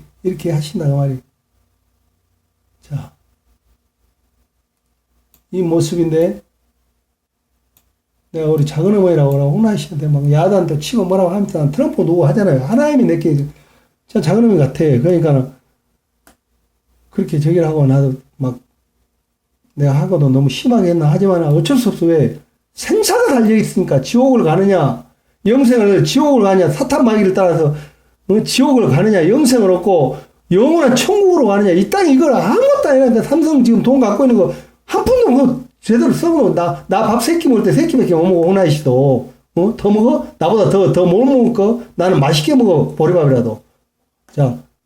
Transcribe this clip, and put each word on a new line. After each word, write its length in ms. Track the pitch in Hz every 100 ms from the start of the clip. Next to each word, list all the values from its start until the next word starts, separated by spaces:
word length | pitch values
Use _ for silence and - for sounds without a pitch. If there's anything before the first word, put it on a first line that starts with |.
| - _
이렇게 280 | 185 185 175
하신다고 440 | 151 - 190 151 139
말이에요. 240 | 139 127 _ _ _ _ _ _ _ _ _ _ _ _ _ _ _ _
자. 320 | _ 147 - _ _ _ _ _ _ _ _ _ _ _ _ _ _ _ _ _ _ _ _ _ _ _ _
이 100 | 185
모습인데, 800 | 170 165 - 175 165 156 175 202 _ _ _ _ _ _ _ _ _ _ _ _ _ _ _ _ _ _ _
내가 180 | 165 156
우리 160 | 156 143
작은 320 | 151 180 208
어머니라고 340 | 185 160 143
그러고 200 | 139 139
홍란 260 | 185 220 190
씨한테 300 | - 151 151
막 220 | 143 143
야단도 500 | 147 185 196 160 147
치고 260 | - 233 180
뭐라고 240 | 190 180
하면서 300 | 202 196 165
난 120 | 147
트럼프 320 | - 302 -
누구 220 | 165 175 147
하잖아요. 360 | 226 196 135
하나님이 420 | 135 233 294 285 175
내게, 400 | 165 170 143 143 - _ _ _ _ _
저 140 | 220
작은 220 | 151 202
어머니 160 | 233 185
같아. 200 | 135 -
그러니까는 720 | 160 120 156 175 156 139 131 - _ _ _ _ _ _ _ _ _ _ _ _ _ _ _
그렇게 300 | - 185 156
저기를 260 | 151 175 156
하고 220 | 156 135
나도 280 | 135 139 131 _ _
막 240 | 127 120 _ _ _ _ _ _ _ _ _ _ _
내가 200 | - 143
하고도 360 | 139 185 180 139
너무 200 | 131 139
심하게 400 | - 254 240 180
했나 200 | 170 151
하지만 360 | 180 196 175 156
어쩔 320 | 151 160 269
수 120 | 208
없어. 160 | - 170
왜? 320 | 165 117 - _ _ _
생사가 600 | - - 427 403 453 480
달려있으니까 680 | 262 220 220 - - 175 139
지옥을 420 | - 233 269 247
가느냐, 600 | 160 165 196 185 135 117 - _ _ _ 196
영생을, 580 | 262 247 247 202 185
지옥을 400 | 147 277 302 262
가느냐, 260 | 196 190 165
사탄 360 | - 269 294 247
마귀를 280 | 214 190
따라서, 400 | 185 185 156 147 147 - _ _ _ -
어, 160 | 202
지옥을 460 | 226 - 294 262 180
가느냐, 400 | 143 208 196 160
영생을 420 | 262 269 254 190
얻고 460 | 180 202 175 131 - - _ _
영원한 420 | 180 262 339 269
천국으로 540 | 240 - 415 392 339 220
가느냐, 240 | 202 208
이 180 | 175 -
땅이 240 | 392 359
이걸 200 | 262 320
아무것도 560 | 208 170 359 539 554 320
아니라는데 320 | 262 262 220
삼성 400 | - 302 311 294
지금 180 | 240 220
돈 200 | 226 269
갖고 240 | 214 208 269
있는 100 | 214
거 180 | 160 - - _ -
한 180 | 403
푼도 280 | 453 508 440
뭐 340 | 254 269 - - _
제대로 320 | - 233 277
써보고 400 | - 339 330 202
나, 320 | 160 170 - -
나 140 | - 208
밥 120 | 233
세 200 | 311 339
끼 100 | -
먹을 140 | 220
때 80 | 190
세 160 | 156 330
끼밖에 260 | 262 175
못 100 | 165
먹어, 240 | 180 175 170
홍나희 220 | 196 175
씨도. 640 | 147 143 127 139 123 - _ _ -
어? 180 | 190 226
더 140 | 214
먹어? 380 | 214 233 294 - -
나보다 320 | 165 214 160
더, 240 | 196 170
더 120 | 151 180
못 200 | 180 269
먹을 280 | 269 220
거? 300 | - 202 240 - -
나는 240 | 180 -
맛있게 360 | 147 151 - 277
먹어, 380 | 220 160 - -
보리밥이라도. 680 | 160 180 143 127 110 110 _ _ _ _ _ _ _
자, 260 | - 135 120 - _